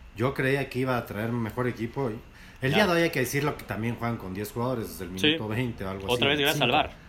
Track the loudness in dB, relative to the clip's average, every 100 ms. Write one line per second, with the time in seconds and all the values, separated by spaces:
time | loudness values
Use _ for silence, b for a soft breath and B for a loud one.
0 | -14 -2 0 2 2 2 0 0 0 0
1 | -2 -4 -2 -2 -2 -2 -2 -2 -4 -2
2 | -2 -4 -10 B B B 2 4 4 4
3 | 4 2 0 2 0 -2 -6 -4 -2 -2
4 | -2 -4 -6 -6 -6 -4 -2 -2 -4 -8
5 | -8 0 2 2 0 -2 -2 -2 -6 -4
6 | 0 2 4 4 2 2 4 4 2 -4